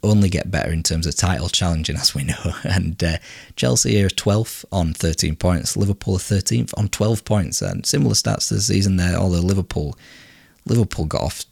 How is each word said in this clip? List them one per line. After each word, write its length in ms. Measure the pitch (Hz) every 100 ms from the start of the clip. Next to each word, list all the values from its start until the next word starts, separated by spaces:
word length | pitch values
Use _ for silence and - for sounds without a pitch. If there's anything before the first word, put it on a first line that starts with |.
only 260 | 104 107 98
get 220 | 85 -
better 200 | 85 -
in 120 | 82
terms 240 | - 82 78
of 80 | -
title 340 | 90 78 78
challenging, 460 | - 90 80 76 73
as 180 | -
we 100 | 71
know. 300 | 69 - 82 -
<laughs> 40 |
And, 400 | - 95 90 -
uh, 140 | 85 80 - - - -
Chelsea 480 | 127 123 123 104
are 60 | 98
twelfth 540 | - 104 104 113 - -
on 220 | 98 82
thirteen 420 | 78 85 78 80 78
points, 400 | 90 87 - -
Liverpool 420 | 101 101 - 92
are 20 |
thirteenth 520 | - 98 - 113 117 -
on 100 | 107
twelve 380 | - 107 110 -
points. 380 | 104 85 -
And 200 | 92 92
similar 300 | - 147 139
stats 360 | 107 110 - -
to 60 | -
the 60 |
season 360 | 101 98 98 92
there, 180 | 87 85
although 240 | 92 87
Liverpool, 580 | 90 95 85 - 73 - - - - - _ _ -
Liverpool 400 | 120 107 - 78
got 160 | -
off 220 | - - -